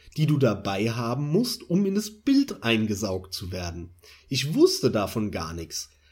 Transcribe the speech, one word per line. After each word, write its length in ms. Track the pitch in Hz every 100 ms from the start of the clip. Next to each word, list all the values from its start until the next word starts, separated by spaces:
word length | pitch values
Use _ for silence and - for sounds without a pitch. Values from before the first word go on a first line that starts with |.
| - -
die 100 | 156
du 100 | 147
dabei 540 | 127 98 98 98 113
haben 380 | 117 117 127 147
musst, 400 | 170 240 - -
um 160 | 175 196
in 100 | 196
das 140 | 214
Bild 520 | - - 277 277 202
eingesaugt 720 | 117 113 107 98 101 92 90
zu 180 | - 92
werden. 380 | 92 87 85 85 - - - -
Ich 240 | 127 139
wusste 380 | 214 370 - 123
davon 400 | 107 98 113 104
gar 220 | 92 80
nix. 360 | 85 80 - - _ _